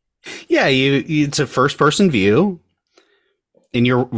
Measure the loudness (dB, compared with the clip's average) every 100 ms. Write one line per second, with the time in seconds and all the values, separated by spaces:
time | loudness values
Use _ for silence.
0 | _ _ -20 -20 -4 -2 2 2 2 0
1 | -2 -2 -2 -2 -4 0 -2 0 0 2
2 | 0 2 2 2 0 -4 _ _ _ _
3 | _ _ _ _ _ _ _ -2 0 0
4 | -2